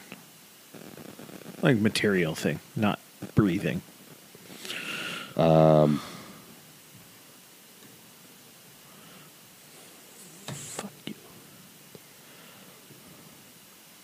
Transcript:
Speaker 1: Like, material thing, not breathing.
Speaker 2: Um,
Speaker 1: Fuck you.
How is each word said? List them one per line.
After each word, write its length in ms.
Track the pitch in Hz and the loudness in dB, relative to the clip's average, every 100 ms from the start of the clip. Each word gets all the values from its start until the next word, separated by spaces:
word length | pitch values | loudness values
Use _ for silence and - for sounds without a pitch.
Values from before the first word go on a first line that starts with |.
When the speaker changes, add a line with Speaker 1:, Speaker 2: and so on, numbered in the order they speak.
| - - - - - - - - - - - - - - - - | -20 -20 -20 -20 -20 -20 -20 -20 -20 -18 -18 -18 -18 -18 -16 0
Speaker 1:
Like, 160 | 160 117 | 4 4
material 560 | 107 - 107 95 82 80 | 4 2 2 2 0 0
thing, 240 | 92 78 - - | -2 -4 -6 -2
not 240 | 107 - - - - - | 0 -2 -8 -18 -6 2
breathing. 480 | 104 85 82 64 - - - - - - - - - - - - - - - - | 2 2 -2 -4 -8 -20 -20 -20 -20 -20 -20 -18 -12 -12 -10 -10 -10 -10 -10 0
Speaker 2:
Um, 640 | 82 80 80 78 76 73 - - - - - - - - - - - - - - - - - - - - - - - - - - - - - - - - - - - - - - - - - - - 160 - | 4 8 8 8 6 2 -4 -16 -18 -20 -20 -20 -20 -20 -20 -20 -20 -20 -20 -20 -20 -20 -20 -20 -20 -20 -20 -20 -20 -20 -20 -20 -20 -20 -20 -20 -20 -20 -20 -20 -20 -20 -20 -20 -20 -20 -20 -20 -20 -18 -14
Speaker 1:
Fuck 440 | - - - 208 - - | -14 -12 -12 -12 -14 -16
you. 80 | - - - - - - - - - - - - - - - - - - - - - - - - - - - - - | -16 -20 -20 -20 -20 -20 -20 -20 -20 -20 -20 -20 -20 -20 -20 -20 -20 -20 -20 -20 -20 -20 -20 -20 -20 -20 -20 -20 -20